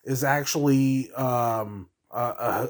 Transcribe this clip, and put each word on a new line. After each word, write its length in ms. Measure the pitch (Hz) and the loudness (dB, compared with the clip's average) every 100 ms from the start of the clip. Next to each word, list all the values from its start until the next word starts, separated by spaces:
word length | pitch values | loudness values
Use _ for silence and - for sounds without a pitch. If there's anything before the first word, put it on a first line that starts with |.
is 200 | - 131 | -6 -2
actually, 840 | 135 143 143 160 143 135 135 131 123 | 0 0 0 0 4 4 4 2 -2
um, 760 | 123 131 123 117 113 107 101 87 _ _ | -4 -2 0 0 0 -4 -10 -14 _ _
a, 100 | 113 | -4
a, 480 | 123 - 117 104 123 | -4 -2 -4 -2 -2